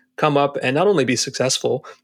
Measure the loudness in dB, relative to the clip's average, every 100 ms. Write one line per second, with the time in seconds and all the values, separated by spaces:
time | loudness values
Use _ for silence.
0 | _ -2 0 2 0 0 -2 2 2 2
1 | 2 -2 -4 -4 -2 -2 -2 -2 -6 -12